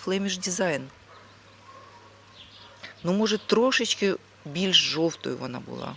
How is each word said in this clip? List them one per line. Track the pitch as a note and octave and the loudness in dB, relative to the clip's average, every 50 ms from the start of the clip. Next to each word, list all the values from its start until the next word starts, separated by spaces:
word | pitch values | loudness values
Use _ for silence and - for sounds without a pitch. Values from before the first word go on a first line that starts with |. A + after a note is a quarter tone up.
| - | -4
Flemish | F#3 F#3+ G3 G3 G3+ F#3 F#3 F#3 F#3 | -2 -2 -2 -2 -2 -4 -4 -4 -4
Design. | F3+ - F#3+ F3 D3+ C3+ C3 C3+ - - - - - - - - - - - - - - - C5+ C#5 C#5 C#5 C#5 B4+ A#4+ A#4 - - - - - - - - - - - - - - - - - - - - | -2 0 0 0 0 -2 -4 -8 -16 -20 -20 -20 -20 -20 -20 -20 -20 -20 -20 -20 -20 -20 -20 -20 -20 -20 -20 -20 -20 -20 -20 -20 -20 -20 -20 -20 -20 -20 -20 -20 -20 -20 -20 -20 -20 -20 -18 -18 -14 -6 -2
Ну, | E3+ F#3 | 0 2
може, | G3+ A3 G#3 G#3+ G#3+ | 2 2 2 2 0
трошечки | - - G#3+ A3 A#3+ C4 C4 - A#3 - - - G3+ G3 F3+ - - - - - - | 0 2 4 4 4 4 4 2 2 0 0 0 2 0 0 0 -4 -12 -20 -18 -12
більш | D3 C#3+ F3 G3 F#3+ F3 | -8 -4 -2 2 4 4
жовтою | D#3 - C3+ C#3 D#3 E3 E3 D#3 - - C3 B2+ B2 | 4 4 2 2 0 0 0 0 -2 -6 -6 -6 -6
вона | B2+ B2+ B2 B2+ | -6 -8 -8 -10
була. | - B2 B2 A#2+ - F2+ - | -10 -10 -10 -8 -8 -8 -10